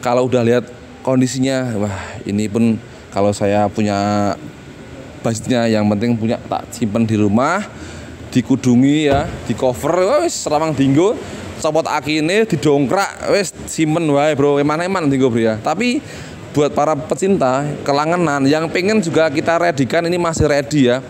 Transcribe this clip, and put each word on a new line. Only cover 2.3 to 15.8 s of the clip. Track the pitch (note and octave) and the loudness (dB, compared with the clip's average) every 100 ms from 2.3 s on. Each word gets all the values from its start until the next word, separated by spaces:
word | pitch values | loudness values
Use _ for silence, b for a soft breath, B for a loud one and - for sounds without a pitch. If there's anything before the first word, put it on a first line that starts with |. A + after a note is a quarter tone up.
| G#2 G#2+ | -2 -2
pun | G#2+ A#2 G#2+ - B B | 2 2 0 -6 B B
kalau | G2 G2+ | 0 2
saya | G2+ G2+ G#2 G#2 | 2 2 2 0
punya | G2+ G#2 G2+ G2+ G#2 G2+ - - - - - - - - - | 0 0 0 0 0 0 -4 -10 -18 -20 -18 -18 -18 -16 -6
budgetnya, | - A2+ - B2+ A#2 | -4 -4 0 0 2
yang | G#2+ G#2 | 2 2
penting | G#2 A#2+ A#2 | 2 0 0
punya, | A2+ A#2 - | 0 -4 -4
tak | - - - | -6 -6 -6
simpen | A2 G#2 A2+ | -2 0 0
di | A2 | 2
rumah, | G#2 G#2 C#3 F#3 G3+ B B B B B - C3 | 2 2 2 0 -4 B B B B B -2 -2
dikudungi | A#2 C3 B2+ A#2+ C3+ D3 D3 | 0 0 4 4 4 2 2
ya, | C#3 E3 - - | 0 -2 -8 -6
di | A2+ | -2
cover, | C3 B2 D3 E3+ F#3 C4 E4+ | -2 0 -2 0 2 2 0
wis, | - | -2
seramang | E3 D3+ D#3+ C#3 | -2 0 0 2
dinggo, | C#3 C3+ F#3+ C#4+ B B B - | 4 4 2 0 B B B -6
copot | D#3+ D#3 E3 | -2 0 0
akine, | D3 C#3+ D#3 D3+ G3+ | -2 -2 -2 0 0
didongkrak, | A3 D3+ D3+ C#3+ C3+ F#3 F#3+ - - | 0 0 2 2 2 0 -2 -4 0
wis, | F3 F#3 - - | 0 0 -8 -10
simpen | - D#3 D#3 D#3+ | -2 0 2 2
wae, | C#3+ D3 C#3+ | 2 2 2
Bro, | C#3+ C#3+ | 2 4
eman-eman | D3 D3+ F3+ F#3+ D#3 | 2 0 -2 0 0
dinggo, | C3+ C3 | 2 2
Bro | A#2 | 2
ya. | A2+ A2 | 2 0
Tapi | C3+ D#3+ | -2 -2